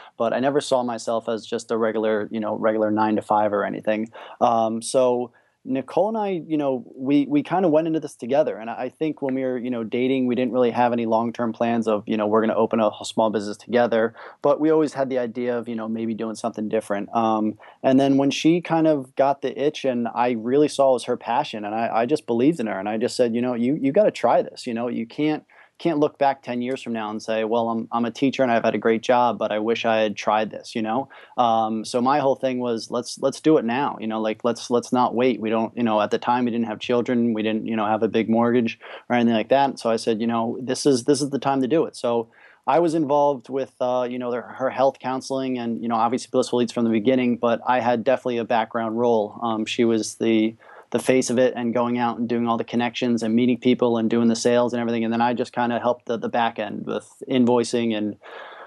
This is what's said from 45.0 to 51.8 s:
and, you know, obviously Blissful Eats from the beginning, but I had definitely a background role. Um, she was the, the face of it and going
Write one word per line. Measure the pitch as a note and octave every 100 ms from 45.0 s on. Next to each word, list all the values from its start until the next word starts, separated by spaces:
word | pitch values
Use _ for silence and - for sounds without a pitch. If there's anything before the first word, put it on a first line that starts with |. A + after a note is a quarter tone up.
| B2+ C3 - C3+ C3 B2
and, | A#2 A2+
you | A#2
know, | A#2
obviously | A2+ B2 -
Blissful | B2+ A#2 B2
Eats | A#2
from | B2 A#2
the |
beginning, | A2+ A2 C3 B2 A#2
but | A#2 A#2 C3+
I | B2+
had | A#2 A#2+
definitely | G#2+ B2+ C3 A#2
a | A2
background | A#2 A2 A#2+ A2+ A2+
role. | A#2+ A2+ G#2 -
Um, | A#2 A2 A2
she | - A#2
was | A2+ G#2+ -
the, | A#2 A2 A2 A2+ - - -
the | A#2+
face | - C3 A#2+
of | B2
it | B2+ A#2+
and | A#2
going | B2